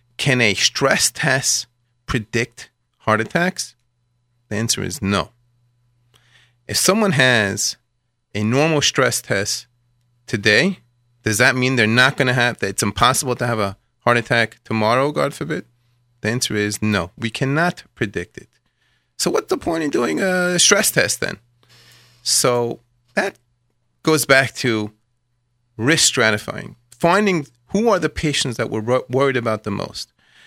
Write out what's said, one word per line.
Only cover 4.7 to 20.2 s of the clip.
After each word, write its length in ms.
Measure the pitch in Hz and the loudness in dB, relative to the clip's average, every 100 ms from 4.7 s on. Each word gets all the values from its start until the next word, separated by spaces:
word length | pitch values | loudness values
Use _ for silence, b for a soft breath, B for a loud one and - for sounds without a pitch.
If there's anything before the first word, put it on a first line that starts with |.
| - | -4
is 180 | 95 - | -4 -4
no. 300 | 98 98 76 _ _ _ _ _ _ _ _ b b b b b - | -2 0 -2 _ _ _ _ _ _ _ _ b b b b b -8
If 100 | 101 | -2
someone 360 | - 208 208 | 2 2 2
has 640 | 135 131 120 101 104 - - _ _ _ _ _ | 4 4 4 2 -2 -6 -8 _ _ _ _ _
a 80 | 104 | -4
normal 400 | 107 131 160 151 | -2 0 2 2
stress 400 | - - 123 - | 0 2 0 0
test 460 | - 98 101 - - _ _ _ _ _ - | -4 -4 -2 -6 -10 _ _ _ _ _ -8
today, 540 | 104 107 107 180 180 _ _ _ _ | -2 4 4 4 -2 _ _ _ _
does 160 | 110 104 | -4 2
that 160 | 127 | 2
mean 220 | 127 127 127 | 4 0 2
they're 100 | 107 | 2
not 300 | 117 131 139 | 4 4 2
gonna 160 | 127 | 0
have, 260 | 123 120 110 | 2 0 0
that 120 | 98 | -4
it's 120 | 98 | -2
impossible 540 | 107 - 123 127 135 120 | -4 2 2 2 -2 -2
to 100 | 123 | -2
have 140 | 113 | -2
a 160 | 98 98 _ _ | -4 -6 _ _
heart 160 | - 120 | -4 -2
attack 420 | 113 120 110 - | 0 0 0 -6
tomorrow, 480 | - 113 107 127 143 | -6 -2 0 0 0
God 220 | 147 143 | -2 -4
forbid? 320 | - 151 160 - _ _ _ _ _ | -6 -8 -10 -10 _ _ _ _ _
The 80 | 107 | -4
answer 260 | 123 - 107 | -2 -2 -2
is 260 | 104 101 | -2 -2
no. 300 | 107 104 87 - | -2 0 -2 -6
We 140 | 113 | -8
cannot 540 | - 135 147 175 - - | -4 -2 0 -2 -4 -14
predict 440 | - 110 98 87 - | -8 -6 -6 -10 -14
it. 100 | - _ _ _ _ _ _ - | -20 _ _ _ _ _ _ -6
So 120 | - | -2
what's 200 | 440 - | -2 -2
the 80 | 359 | -4
point 260 | - 330 | -4 -4
in 60 | 311 | -2
doing 300 | 339 240 311 | -2 -2 0